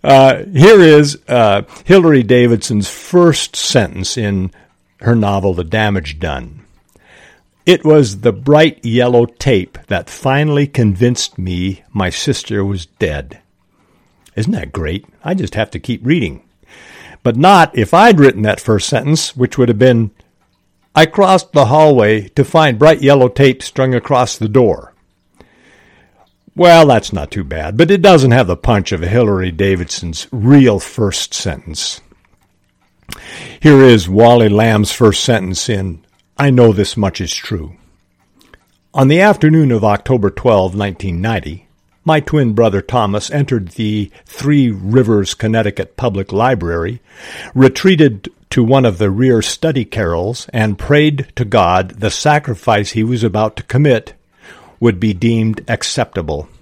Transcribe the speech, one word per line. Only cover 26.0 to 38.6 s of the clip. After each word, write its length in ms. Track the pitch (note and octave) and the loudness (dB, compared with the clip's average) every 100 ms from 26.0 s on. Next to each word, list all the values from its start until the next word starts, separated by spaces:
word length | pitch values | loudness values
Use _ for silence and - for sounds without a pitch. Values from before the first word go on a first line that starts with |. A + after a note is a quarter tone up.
| _ _ _ _ _ - | _ _ _ _ _ 2
Well, 300 | F3 E3 D3+ | 6 6 6
that's 260 | A2+ - | 2 -2
not 200 | F#2+ D2 | -10 -8
too 100 | G#2 | -10
bad, 340 | C#2+ D#2+ D#2 G#2+ | -10 -10 -6 -2
but 140 | E3 | 0
it 100 | G3+ | 4
doesn't 300 | F#3+ E3+ C3 | 4 4 4
have 160 | A#2+ F#2+ | 2 0
the 100 | F2 | -2
punch 360 | - G#2+ F2 | -2 -2 -2
of 80 | F2+ | -6
Hilary 500 | F2 A2+ A2 F#2+ F#2 | -2 0 0 -2 -4
Davidson's 760 | D#2+ G2 F#2+ F2 - E2+ D#2+ - | -4 -2 -2 -4 -10 -10 -12 -12
real 480 | B2 A2 C#3+ B2+ G2+ | -4 4 4 4 0
first 560 | - - G2+ - - | -6 -4 -4 -4 -10
sentence. 640 | - G2 C#2+ - D#2 - - _ _ _ _ _ _ _ _ _ _ _ - - - - - | -8 -8 -10 -12 -12 -12 -12 _ _ _ _ _ _ _ _ _ _ _ -20 -20 -20 -20 0
Here 240 | D#3 C#3 | 4 6
is 260 | C3 A2+ F2 | 6 6 2
Wally 400 | G2 A#2 A#2+ A2 | 2 4 4 4
Lamb's 440 | G2+ A2+ G#2+ G2+ | 2 0 0 -2
first 320 | - A2+ F#2+ | 2 0 2
sentence 440 | - A2+ F#2 F#2+ - | -2 -2 -4 -8 -6
in 300 | G2+ F#2+ D#2+ _ _ _ - | -6 -6 -12 _ _ _ -4
I 120 | C#3 | 0
Know 220 | B2 A#2 | 4 4
This 240 | G2+ G2 - | 4 -2 -2
Much 240 | G2 - | -6 -6
Is 140 | F2+ | -10
True. 400 | - - G2+ D#2 E2+ _ _ _ _ _ _ _ _ | -10 -10 -10 -10 -20 _ _ _ _ _ _ _ _